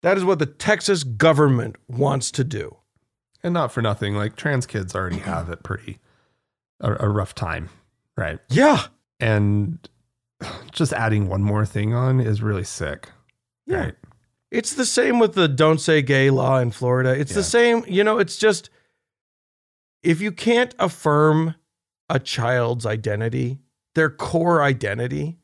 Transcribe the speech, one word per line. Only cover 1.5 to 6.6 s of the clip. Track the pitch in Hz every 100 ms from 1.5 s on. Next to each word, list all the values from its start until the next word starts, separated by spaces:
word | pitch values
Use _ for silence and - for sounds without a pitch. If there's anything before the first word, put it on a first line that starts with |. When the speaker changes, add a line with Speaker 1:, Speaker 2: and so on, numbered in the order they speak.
| 127 117 - _
Speaker 1:
wants | 120 139 139 -
to | -
do. | 135 120 76 - _ _ _ _ _ _
Speaker 2:
And | 175
not | 175 131
for | -
nothing, | 117 104 104 104
like, | 104 -
trans | 151 139 123
kids | 107 92
already | 92 92 87
have | - 82 85
it | 85
pretty, | - 95 - 98 _ _ _ _ _ _